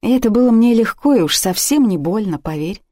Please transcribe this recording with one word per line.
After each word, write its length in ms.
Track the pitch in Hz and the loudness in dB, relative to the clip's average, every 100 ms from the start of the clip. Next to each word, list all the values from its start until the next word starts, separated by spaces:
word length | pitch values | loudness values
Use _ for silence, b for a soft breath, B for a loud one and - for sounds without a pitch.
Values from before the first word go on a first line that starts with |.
И 80 | 208 | 0
это 220 | 254 247 | 0 2
было 180 | 214 247 | 2 4
мне 240 | 226 240 | 4 4
легко 400 | 226 226 - 285 | 2 0 -2 0
и 80 | 269 | 2
уж 160 | 156 - | 0 -2
совсем 500 | 190 185 - 294 254 | -4 -4 -2 0 0
не 120 | 180 | 0
больно, 400 | 147 202 208 156 | -4 -4 -4 -6
поверь. 440 | - 156 156 156 _ | -8 -8 -8 -10 _